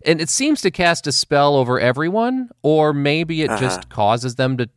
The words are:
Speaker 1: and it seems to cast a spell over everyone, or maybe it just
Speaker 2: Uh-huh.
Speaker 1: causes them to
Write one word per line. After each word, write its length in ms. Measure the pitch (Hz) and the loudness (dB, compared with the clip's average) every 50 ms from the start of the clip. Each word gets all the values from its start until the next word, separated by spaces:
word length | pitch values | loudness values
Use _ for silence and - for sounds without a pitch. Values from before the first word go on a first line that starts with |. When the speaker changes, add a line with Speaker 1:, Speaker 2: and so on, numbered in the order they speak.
| - | 0
Speaker 1:
and 160 | 151 170 156 | 0 0 0
it 80 | 165 - | -2 -4
seems 320 | - - 269 311 294 - | -2 -2 0 0 0 0
to 100 | - 185 | -2 -4
cast 340 | - - 175 170 165 - - | -2 0 0 0 0 0 -4
a 60 | 151 | -4
spell 420 | 131 - - - 147 143 143 143 143 | -2 -2 -2 0 2 2 4 4 4
over 240 | 135 127 120 127 - | 2 2 2 0 0
everyone, 720 | 107 123 123 143 160 170 196 220 233 247 262 262 254 240 - _ | 2 0 0 0 -2 -2 0 0 0 0 -2 -4 -6 -8 -12 _
or 300 | - 147 156 156 151 151 | 0 2 2 4 4 2
maybe 500 | 143 143 143 143 151 160 165 160 165 156 | 2 0 0 0 0 0 -2 -2 -2 -2
it 60 | 156 131 113 101 | -2 -2 -2 -2
just 180 | 131 101 92 92 | -2 -2 -4 -6
Speaker 2:
Uh-huh. 100 | - - | -10 -10
Speaker 1:
causes 460 | - 110 104 104 117 117 123 127 117 | -4 0 0 2 0 0 -2 -6 -4
them 220 | - 131 131 131 123 | -2 -2 -2 -2 -2
to 80 | 120 - - | -4 -6 -8